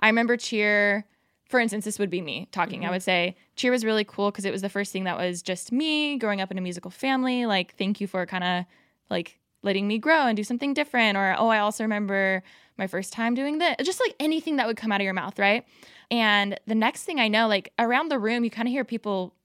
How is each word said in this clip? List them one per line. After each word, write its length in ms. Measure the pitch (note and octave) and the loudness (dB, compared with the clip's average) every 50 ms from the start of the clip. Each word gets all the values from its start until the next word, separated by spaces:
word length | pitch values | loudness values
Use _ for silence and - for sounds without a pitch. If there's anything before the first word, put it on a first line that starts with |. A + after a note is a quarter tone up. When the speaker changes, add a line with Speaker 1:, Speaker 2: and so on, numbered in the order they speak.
Speaker 1:
I 80 | - A3 | 4 4
remember 280 | A3 A#3 A#3 A3+ A#3+ | 4 4 4 2 2
cheer, 720 | A#3 - - A#3 G#3+ G#3 G#3 G#3 G#3 G#3 G3+ G3+ G#3+ G#3 - _ _ _ _ _ _ _ _ | 0 -2 -2 -2 0 2 2 4 4 4 4 2 0 -2 -8 _ _ _ _ _ _ _ _
for 100 | - B3 | 0 2
instance, 260 | A#3 A3+ G3 G#3+ G#3 | 2 2 -2 -4 -4
this 120 | G#3 G#3 - | -6 -4 -2
would 120 | G3+ F#3 | -2 -2
be 100 | E3+ F#3 | -2 -4
me 280 | E3+ D3+ A2 C3+ F#3 - - | -4 -6 -8 -8 -10 -6 -4
talking. 280 | F#3+ E3 - - - | -2 -2 -2 -2 -4
I 40 | E3+ | -4
Speaker 2:
Mm-hmm. 80 | E3+ F3+ | -4 -4
Speaker 1:
would 100 | F#3 F#3 | -2 0
say 340 | - F#3 F3 F3 F#3 F#3 - _ _ _ | 2 2 2 2 0 -2 -8 _ _ _
cheer 140 | - - B3 | -2 0 2
was 140 | B3 B3 A3 | 2 2 2
really 180 | A3 A3 G#3+ G#3 | 2 2 2 0
cool 260 | G#3 - - G3+ G3+ | -2 -2 -2 -2 -2
'cause 140 | G3+ - G3 | -2 -2 -4
it 80 | G3 - | -4 -4
was 80 | F#3+ | -4
the 80 | F#3+ G3 | -4 -4
first 240 | - G3+ G3+ G3 - | -4 -4 -4 -4 -4
thing 120 | F#3+ F#3+ | -4 -4
that 120 | F#3 E3+ | -4 -2
was 240 | - F3+ F3+ F3 F3 - | -2 -2 -4 -4 -4 -6
just 300 | - F#3 F3+ - - A#3 | -6 -6 -6 -6 -4 -2
me 460 | C4 D#4 D#4 D4+ - D4+ D4 C#4+ B3+ | -2 0 0 0 0 0 -2 -2 -2
growing 240 | A3+ G#3+ G3+ G3 F#3+ | -2 -2 -2 -2 -4
up 80 | F#3+ | -4
in 80 | F#3+ F#3+ | -4 -6
a 20 | |
musical 300 | F#3 F3+ F3 F3+ - F3+ | -6 -6 -6 -8 -12 -14
family. 560 | - - - C4+ C4+ C4 B3+ B3+ B3 B3 A#3+ | -10 -4 -2 0 0 0 0 0 0 0 0
Like, 280 | A3+ G3+ F#3 F3+ - - - | 0 0 0 0 -2 -4 -4
thank 240 | F#3+ F#3+ G#3 - G3+ | -2 -2 -2 -2 -4
you 40 | |
for 200 | F#3+ - F#3 F3+ | -4 -2 -4 -4
kinda, 400 | F3 F#3+ F3+ F3+ F3+ F3+ F3+ F3+ - _ _ _ _ _ _ _ _ | -2 -4 -2 -2 0 0 -2 -4 -6 _ _ _ _ _ _ _ _
like, 300 | G3 F3 E3+ - - _ _ _ _ _ - | -4 -4 -4 -6 -12 _ _ _ _ _ -2
letting 260 | G3+ F#3+ G3 G3+ G#3 | -2 0 0 0 0
me 80 | G#3+ A3+ | -2 0
grow 280 | G#3+ D4+ E4 D#4+ C4+ | 2 4 4 4 4
and 100 | A#3+ A3 | 4 2
do 80 | G#3 G#3 | 0 -2
something 300 | - B3 A#3+ C#4 C#4+ C#4 | -2 -4 -2 -2 -2 0
different. 420 | D4+ D4 D4 - B3 A3+ G#3+ G3 | -2 -2 0 2 2 2 2 2
Or, 180 | G3 G3 F#3+ F#3 - | 2 2 2 2 2
"Oh, 100 | A3+ A3+ | 4 4
I 100 | A3 G#3+ | 4 4
also 220 | G#3 G#3 G#3+ - A3 | 2 0 0 -2 -2
remember 580 | A3 G#3+ G#3 G#3 G3 G3 G3 F#3+ F#3+ F#3+ F#3 F#3 - - - _ _ _ | -2 -2 -2 -2 0 0 2 2 2 0 0 -4 -8 -16 -20 _ _ _
my 100 | - F#3+ | -6 -6
first 280 | F#3 - F#3+ F#3+ - - | -4 -4 -6 -6 -6 -4
time 200 | A#3 A3+ A#3 A#3+ | -2 -2 0 0
doing 240 | B3+ C4+ C#4+ D4+ D#4 | 0 -2 -2 -2 0
this." 180 | F4 E4 C4+ - C4+ | 0 0 0 0 -2
Just, 160 | F4 F#4 - | -2 0 0
like, 140 | C5 G#4+ - - | 0 -2 0 0
anything 360 | C#4 D#4 D#4+ D#4+ - E4 D4+ | 0 0 0 0 -2 0 0
that 100 | C#4 A#3 | 0 0
would 100 | A3+ A3+ | 0 -2
come 160 | G#3+ A3+ A3 G3+ | -4 -2 -2 0
out 80 | G3 | 0
of 40 | G3+ | 0
your 100 | F#3+ F#3+ | 0 -2
mouth, 240 | F#3+ D#3 F#3 - - | -2 -4 -6 -2 0
right? 260 | G3 G3 G#3 A#3+ - _ _ _ - - - - - _ | 2 2 2 2 -2 _ _ _ -20 -20 -20 -20 -8 _
And 480 | A#3 A#3 A3+ G#3+ G#3 G3+ G3+ G3+ G3 - - | -2 2 4 4 4 4 2 0 -2 -6 -4
the 80 | - A3 | 0 2
next 300 | A3 A3 A#3+ - - - | 2 2 2 0 -2 -6
thing 140 | - E4+ C#4 | -4 -2 0
I 100 | A3+ A3 | 2 2
know, 200 | G#3+ A3 A3+ A3 | 4 4 4 4
like, 240 | G#3 G3 F3+ - - - | 2 0 0 -2 -2 0
around 320 | A#3 A3+ B3 C4 D#4 D#4+ | 0 2 2 2 0 0
the 80 | D4 B3 | 0 0
room, 260 | G3+ A3 A#3 A#3+ A#3+ | 0 0 0 0 0
you 60 | A3+ | -2
kinda 200 | - G#3+ A3+ B3 | -2 -2 -2 -2
hear 140 | B3 C#4 B3 | 0 -2 -2
people 480 | - A#3 A3+ - G#3 G3 F#3+ F3+ F3+ - _ | -2 -6 -6 -4 -2 -2 -2 -2 -4 -8 _